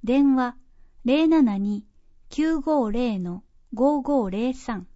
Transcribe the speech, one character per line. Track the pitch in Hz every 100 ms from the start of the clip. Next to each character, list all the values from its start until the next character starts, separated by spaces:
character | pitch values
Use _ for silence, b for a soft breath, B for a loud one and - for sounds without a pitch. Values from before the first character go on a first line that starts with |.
| 220
電 | 269 285 262
話、 | 247 247 - - - -
零 | 240 285 320
七 | 320 247 196
二 | 202 208 - _ _ - -
九 | - 311 320
五 | 285 302 226
零 | 214 247 202
の | 180 180 _ _ _
五 | 220 269 294
五 | 262 285 202
零 | 190 240
三。 | 254 - 214 175